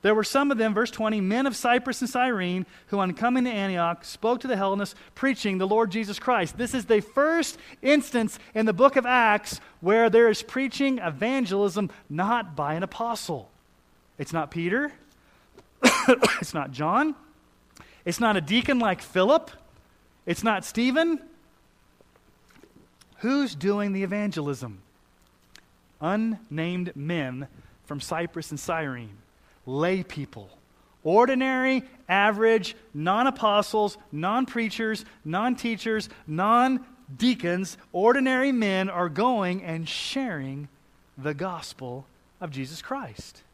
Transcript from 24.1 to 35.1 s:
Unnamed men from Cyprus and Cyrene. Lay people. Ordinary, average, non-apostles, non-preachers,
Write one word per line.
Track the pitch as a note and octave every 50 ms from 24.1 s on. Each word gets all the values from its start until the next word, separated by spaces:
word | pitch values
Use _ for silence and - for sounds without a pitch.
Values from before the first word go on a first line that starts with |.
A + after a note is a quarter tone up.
| G3 G#3 G#3 G#3 - - D3 C#3+ C#3 A2+ B2+ A#2 G2+ F#2 - _ _ _ _ _ _ _ _ _ _ _ _ _ _ - _ _ _ _ _ _ _ _
Unnamed | C#3+ E3 G3 G#3+ A3 A3+ A3 - - _ D3 D#3 D#3+ F3 F3+ F3+ F3+ F3 -
men | C#3+ C#3 D#3 F3 E3+ C#3+ C3 B2+ B2+ C#3 - - - - - - _ _
from | - D3 C#3+
Cyprus | - - E3 D#3+ E3+ E3+ - E3+ D#3 -
and | D3+ C#3+
Cyrene. | - - E3+ E3 D#3 C#3 C3 A#2+ A#2 G#2+ G2 G2+ _ _ _ _ _ _ _ _ _
Lay | B2+ B2+ C#3 D#3+ F3 F#3+ F#3+
people. | F3 - - D3 C#3 - - A#2 G2+ F#2 - _ _ _ _ _ _ _ _ _ _
Ordinary, | D3+ F3 G#3+ B3 B3 C4+ B3+ C4+ C4 C4 B3+ B3+ C4 C4 C4 B3+ - - - - -
average, | F3+ G3 G3+ G#3+ G#3+ G3+ A3 A3+ A3+ A3 F3 - - - - - -
non-apostles, | C#3+ D#3 F3 F#3+ A3 B3 C4+ C4 - - G#3+ G3+ G#3 G3 - - G#3+ G#3 G3+ - - - -
non-preachers, | - D3 D#3+ F#3 G#3+ B3 C4+ - - A#3+ A3+ A3 - - A3+ A3 A3 G#3 - -